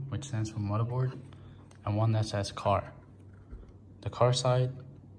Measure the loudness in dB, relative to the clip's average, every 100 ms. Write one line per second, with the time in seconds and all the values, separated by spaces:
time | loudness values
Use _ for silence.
0 | -6 -6 -4 -4 -4 -2 -2 0 0 0
1 | -2 -2 -12 -18 -18 -20 -20 -10 -2 2
2 | 4 4 2 0 -4 -2 2 2 0 -12
3 | -20 -20 -20 -20 -18 -18 -16 -20 -20 -10
4 | -10 4 4 4 4 2 2 -2 -14 -18
5 | -20